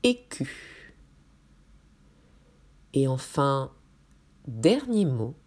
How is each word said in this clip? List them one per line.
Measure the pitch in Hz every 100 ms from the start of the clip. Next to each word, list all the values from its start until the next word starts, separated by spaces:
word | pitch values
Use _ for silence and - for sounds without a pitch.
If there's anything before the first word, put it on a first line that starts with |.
Écu. | 247 240 - - 135 - - - - - - _ _ _ _ - - - _ _ - _ _ - _ _ _ _ _
Et | 139 135
enfin, | 131 - - 139 135 135 - _ _ _ - _ _ -
dernier | 113 127 254 262 220
mot | 180 123 110 151